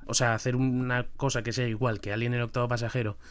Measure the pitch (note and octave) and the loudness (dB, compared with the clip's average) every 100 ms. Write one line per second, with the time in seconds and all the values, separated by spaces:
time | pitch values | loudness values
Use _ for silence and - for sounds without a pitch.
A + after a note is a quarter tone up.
0 | - A#2 A#2+ A2 B2+ B2 C3 B2+ B2+ B2 | -2 2 2 2 0 2 2 2 2 0
1 | B2 - C3+ B2 A2+ A#2 A#2+ G#2+ B2 G#2+ | -2 0 0 0 -2 0 0 0 0 0
2 | - G#2+ A#2+ B2 A#2 B2+ A#2+ A#2+ A2+ B2+ | -2 -2 0 0 0 0 0 0 0 0
3 | A2 - - | -2 -4 -12